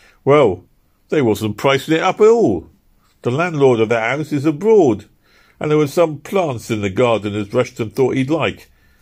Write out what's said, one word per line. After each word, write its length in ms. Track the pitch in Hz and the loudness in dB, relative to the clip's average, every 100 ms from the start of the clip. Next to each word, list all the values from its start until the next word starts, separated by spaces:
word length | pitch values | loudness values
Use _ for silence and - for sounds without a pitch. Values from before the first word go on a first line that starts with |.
| _ _ | _ _
"Well, 420 | 135 131 113 90 - _ _ _ _ | 0 2 2 0 -10 _ _ _ _
they 140 | 170 | 0
wasn't 340 | 120 101 110 101 | 0 0 -4 -2
pricing 380 | 139 139 147 | 0 0 0
it 80 | 160 | 0
up 180 | 175 180 | 0 2
at 80 | 214 | 4
all. 420 | 233 170 87 - _ _ _ _ _ | 4 2 -2 -6 _ _ _ _ _
The 80 | 123 | -4
landlord 500 | 131 175 151 135 117 | -2 -2 2 2 4
of 80 | 110 | 2
that 280 | 117 113 139 | 0 -2 -4
house 160 | 151 | -4
is 120 | 147 | -2
abroad, 600 | 151 151 208 214 143 95 - _ _ _ _ - | -2 0 2 4 4 0 -6 _ _ _ _ -10
and 120 | 151 | -2
there 80 | 151 | 0
were 80 | 147 | 0
some 320 | 180 165 147 | 0 0 -2
plants 520 | - 196 165 117 - | -6 -4 -4 -6 -6
in 120 | 110 | -6
the 80 | 101 | -4
garden 440 | 98 123 107 104 | 0 0 0 -2
as 180 | 104 98 | -6 -4
Rushton 380 | 120 120 - 110 | -2 -4 -6 -8
thought 260 | - - 127 | -2 -2 -2
he'd 140 | 131 | -2
like, 400 | 156 110 - - _ _ _ | -2 -2 -6 -14 _ _ _